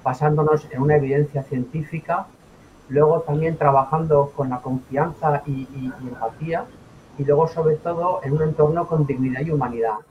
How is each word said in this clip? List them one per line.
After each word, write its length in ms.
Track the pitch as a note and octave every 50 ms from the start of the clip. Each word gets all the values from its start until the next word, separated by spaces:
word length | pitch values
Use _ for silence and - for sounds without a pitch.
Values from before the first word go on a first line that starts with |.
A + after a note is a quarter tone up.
basándonos 640 | - C3 C3 - D3+ D3+ D3+ D3+ D3+ D3+ D#3 D3+ - -
en 100 | - B2+
una 140 | C3+ D3 D3+
evidencia 480 | D3 C3+ C3 C#3 D3 D3+ D3 - C#3+ C3
científica, 840 | - C#3+ B2+ B2 - - D#3+ D3 - - D#3+ - - E3+ F#3 F#3+ - - - - - - - - - - - - -
luego 320 | B2+ C#3+ D3+ D#3 E3 E3
también 380 | D#3+ - D3 D3+ D#3+ E3 D#3+ -
trabajando 760 | D3+ C#3+ C#3 C3+ C3+ - D#3 D#3+ E3 D#3 D3+ C#3+ C#3 C#3 -
con 160 | - C#3 C3
la 120 | B2+ B2
confianza 840 | - C3 B2+ B2+ - - B2+ C3+ D#3+ E3+ D#3+ - E3 D#3 D3 C#3+ -
y, 180 | D3 C#3 C3+ C3 B2+ -
y, 180 | C3+ C3 B2+ C3 -
y 60 | C3 B2
empatía, 580 | A#2+ - - A2+ - - D3+ E3 E3 - - - - - - - - - - - - -
y 80 | C#3
luego, 220 | C#3 C#3+ D3 D#3+ D#3+
sobre 260 | - E3 D#3+ D#3 D3+
todo, 460 | D3+ - E3+ E3+ E3 F3 F3+ F#3 - -
en 80 | C3+
un 100 | C#3+ D#3
entorno 460 | D#3 D#3 D3+ - D3+ D3+ D#3+ E3+ E3+ E3+
con 180 | E3 D#3 D3+
dignidad 360 | C#3 C3+ B2+ C3 C3 B2+ C3
y 100 | D3 E3
humanidad. 440 | D#3 C#3+ C3 B2 A#2+ A#2 A2+ A2 A2 - - -